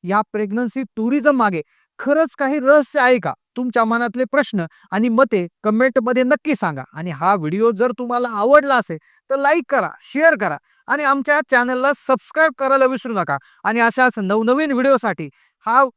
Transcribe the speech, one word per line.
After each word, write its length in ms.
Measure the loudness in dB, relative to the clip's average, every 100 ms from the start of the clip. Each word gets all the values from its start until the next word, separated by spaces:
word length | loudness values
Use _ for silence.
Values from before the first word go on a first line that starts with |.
या 180 | 0 -2 -2
प्रेग्नन्सी 500 | -4 -4 -4 -4 -6
टुरिझम 560 | -8 -4 -2 2 2 2
मागे 240 | 0 -2 -8 _ _ _
खरंच 360 | -2 0 0 -2
काही 240 | -2 0
रहस्य 400 | 4 4 4 0
आहे 200 | 2 2
का? 140 | 0 -10 _ -8
तुमच्या 280 | -2 0 0
मनातले 380 | 0 -2 -4
प्रश्न 420 | -2 -2 -2 -4 -6 _ _
आणि 180 | -2 0
मते 380 | 2 2 0 -4 _
कमेंटमध्ये 600 | -2 0 2 0 0 0
नक्की 300 | 0 0 -2 -2
सांगा 280 | -2 -6 -12
आणि 160 | -12 -10
हा 260 | -2 0 0
व्हिडिओ 360 | -2 0 0
जर 200 | 0 -4
तुम्हाला 360 | -4 -6 -4 -4
आवडला 480 | -2 4 4 6 0
असेल 220 | 0 -10 _ _ _
तर 60 | -2
लाईक 280 | 2 0 0
करा, 200 | -2 -2 -8
शेअर 340 | -8 2 2 2
करा 220 | -4 -6 _ _ -6
आणि 160 | -2
आमच्या 360 | 0 -2 0 -2 2
चॅनलला 400 | 0 0 -2 -2 -2
सबस्क्राईब 560 | -2 -2 -2 0 0 0
करायला 280 | 0 2 2
विसरू 280 | 0 -6
नका 240 | -4 -4 -4 _ _
आणि 160 | -4 2
अशाच 400 | 0 2 0 0
नवनवीन 520 | -2 0 2 0 0
व्हिडिओसाठी 580 | 0 2 2 0 -6 -10 _ _ _ 0
हा 200 | 2 2